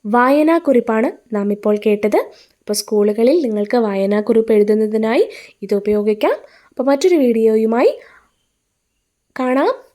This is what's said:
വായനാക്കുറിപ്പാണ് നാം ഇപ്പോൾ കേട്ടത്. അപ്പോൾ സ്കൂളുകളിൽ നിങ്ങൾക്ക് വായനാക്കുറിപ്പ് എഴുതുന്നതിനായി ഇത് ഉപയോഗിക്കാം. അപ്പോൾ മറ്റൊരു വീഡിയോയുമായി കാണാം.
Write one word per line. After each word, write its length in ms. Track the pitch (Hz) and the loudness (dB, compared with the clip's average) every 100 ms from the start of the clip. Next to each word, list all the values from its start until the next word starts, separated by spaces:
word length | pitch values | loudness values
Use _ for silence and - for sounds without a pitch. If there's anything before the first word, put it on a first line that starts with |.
വായനാക്കുറിപ്പാണ് 1040 | 208 240 254 294 311 330 330 247 233 220 262 - _ | 0 2 4 4 2 2 2 0 0 -2 -2 -6 _
നാം 140 | 208 202 | -6 -4
ഇപ്പോൾ 240 | 202 214 208 | -2 -2 0
കേട്ടത്. 340 | 214 208 214 349 - - _ _ | 0 0 0 -2 -2 -14 _ _
അപ്പോൾ 160 | - 208 | -8 -8
സ്കൂളുകളിൽ 560 | - 214 208 208 233 339 | -2 -2 0 2 2 2
നിങ്ങൾക്ക് 360 | 254 208 208 247 | 0 -4 -2 -2
വായനാക്കുറിപ്പ് 760 | 220 196 196 208 208 226 220 | -2 -2 0 -2 0 0 2
എഴുതുന്നതിനായി 720 | 220 208 214 214 220 220 262 453 - - _ | 2 2 0 0 -2 0 0 -2 -6 -20 _
ഇത് 120 | 196 | -4
ഉപയോഗിക്കാം. 600 | 202 208 208 208 214 311 587 - _ | -4 0 -2 0 0 -2 -2 -8 _
അപ്പോൾ 200 | _ - 262 | _ -4 0
മറ്റൊരു 280 | 277 370 339 | 2 2 4
വീഡിയോയുമായി 680 | 254 220 220 220 220 233 403 - - - _ _ _ _ _ _ _ _ _ _ _ | 2 2 2 2 0 2 0 0 -18 -20 _ _ _ _ _ _ _ _ _ _ _
കാണാം. 360 | - 254 262 349 539 _ | -6 -2 0 -2 -4 _